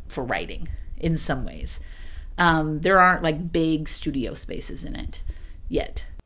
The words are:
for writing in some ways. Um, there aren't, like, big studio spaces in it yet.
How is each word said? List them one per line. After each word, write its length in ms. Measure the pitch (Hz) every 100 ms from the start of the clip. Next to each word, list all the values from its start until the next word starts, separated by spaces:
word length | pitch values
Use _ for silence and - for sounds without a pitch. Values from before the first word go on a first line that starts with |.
| -
for 160 | -
writing 460 | 127 95 85 87 - - - -
in 200 | 170 160
some 280 | - 131
ways. 360 | 123 - - - - - - - - -
Um, 420 | 175 160 156 151
there 200 | 180 190
aren't, 240 | 180 -
like, 280 | 165 156 175
big 360 | 170 160 156 156
studio 460 | - 160 135 110
spaces 500 | - - - - -
in 100 | -
it 280 | - - - - - - - -
yet. 360 | 151 - - - -